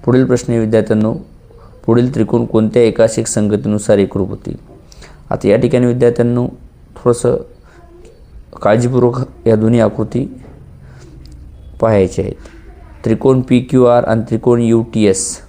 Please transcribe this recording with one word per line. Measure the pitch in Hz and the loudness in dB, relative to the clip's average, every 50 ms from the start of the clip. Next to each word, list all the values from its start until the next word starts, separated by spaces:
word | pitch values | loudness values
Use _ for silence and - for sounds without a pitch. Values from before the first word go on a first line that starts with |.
| - | 0
पुढील | 131 123 127 131 | 2 2 2 2
प्रश्न | 127 123 120 - - 120 | 2 0 -2 -2 -2 -2
आहे | 117 | -2
विद्यार्थ्यांनो, | 110 110 110 113 104 - 113 107 107 110 - - - - - - - - - - - - - - - | 0 2 0 0 2 2 0 0 0 -2 -4 -6 -12 -18 -20 -20 -20 -20 -20 -20 -20 -20 -20 -8 -2
पुढील | - 117 120 123 127 139 | 0 2 2 2 0 0
त्रिकोण | 123 110 101 - 117 117 | -2 -2 0 0 -2 -2
कोणत्या | 113 - 110 110 107 - 123 120 | 0 0 0 0 2 2 2 2
एकाशिक | 113 - - 113 113 - 113 113 | 2 4 2 2 2 2 -4 -6
संगतीनुसार | - - 110 104 101 107 101 - 107 104 104 - - 107 | -4 -2 -2 -2 0 -2 -2 -2 -2 -4 -2 0 0 2
एकरूप | 104 98 92 - 98 92 98 | 2 2 0 -2 -6 -6 -6
होतील? | 104 107 - - - - - - - - - - - - - - - - - - | -8 -12 -12 -14 -14 -14 -18 -20 -20 -20 -20 -20 -20 -20 -20 -20 -20 -20 -6 -6
आता | - - - | -6 -2 2
या | 101 101 | 2 2
ठिकाणी | 120 123 131 131 123 123 | 2 2 0 2 2 2
विद्यार्थ्यांनो, | 123 120 123 120 120 120 - 120 120 120 123 123 - - - - - - - - _ - | 0 0 2 2 0 2 2 0 0 0 -2 -4 -4 -8 -14 -20 -20 -20 -20 -20 _ -20
थोडंसं | - - 123 120 - - 120 - - - - - - - - _ - - - - - - - - - - - - - - - - - | -4 -2 -2 -2 0 0 -2 -2 -2 -6 -12 -20 -20 -20 -20 _ -20 -20 -20 -20 -20 -20 -20 -20 -20 -20 -20 -20 -20 -20 -20 -20 -4
काळजीपूर्वक | - 101 107 120 120 123 131 123 123 120 123 127 127 - - - - | 0 0 2 2 0 0 0 2 2 2 0 -2 -8 -10 -12 -4 0
या | 113 110 | 0 2
दोन्ही | 107 110 110 120 117 | 2 2 2 2 2
आकृती | 113 104 - - 110 104 - - 135 - - - - - - - - - - - - - - - - - - - - - - - - - - - - - - - | 2 0 0 -4 -8 -6 -4 -6 -6 -6 -12 -18 -20 -20 -20 -20 -20 -20 -20 -20 -20 -20 -20 -20 -20 -20 -20 -20 -20 -20 -20 -20 -20 -20 -20 -20 -20 -20 -6 -2
पाहायच्या | 113 113 110 101 95 90 - - 98 | 0 2 2 2 2 0 -2 -6 -6
आहेत. | 101 - - - - - - - - - - - - - - - | -6 -10 -12 -18 -20 -20 -20 -20 -20 -20 -20 -20 -20 -20 -8 -2
त्रिकोण | 113 110 - - 131 131 131 | -2 -2 0 2 2 2 2
पी | 123 - 127 123 | 0 0 0 0
क्यू | 127 127 - 127 123 | 0 0 2 2 4
आर | 120 120 120 120 | 4 4 2 2
आणि | - 113 113 | 0 -2 -2
त्रिकोण | 107 - 113 110 - 123 120 120 | -2 -4 -6 -2 0 0 0 2
यू | 120 113 117 117 113 117 - | 2 2 0 0 0 -2 -2
टी | 113 107 | 0 2
एस | 101 95 - - - - - - | 2 2 0 -4 -10 -12 -14 -18